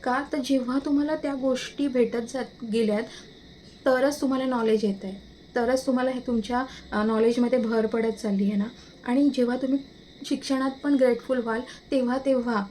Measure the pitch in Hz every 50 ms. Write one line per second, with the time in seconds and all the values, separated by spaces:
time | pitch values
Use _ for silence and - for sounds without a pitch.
0 | - 254 247 262 294 285 - 294 254 262 277 262 240 240 254 277 277 311 285 285
1 | 294 294 311 311 - 285 277 262 254 269 254 254 - - - - 285 285 247 254
2 | 233 214 - 233 233 226 - 262 240 - - - 247 226 208 226 226 208 208 208
3 | 240 - - - - - - - - - - - - - - - - 277 254 254
4 | 262 285 285 - 294 262 269 262 262 262 254 240 226 220 220 214 214 208 196 196
5 | - 190 196 196 - - - - - - - 247 233 233 269 262 262 277 247 254
6 | 254 262 262 254 247 - 240 226 214 - 240 247 262 262 - - - - - 208
7 | 214 220 226 220 226 233 233 247 240 233 254 247 220 220 233 220 220 220 240 226
8 | 226 226 220 220 - 214 196 196 202 202 208 208 202 226 - - - - - -
9 | - - 247 269 285 285 247 262 247 233 247 254 277 262 269 277 - - - -
10 | - - - - 277 - 294 - - - 269 262 269 269 262 - - 285 285 262
11 | 262 247 240 233 - - 262 247 226 226 220 226 262 - - - - - 285 269
12 | 247 240 247 269 262 277 269 254 233 240 233 208 196 196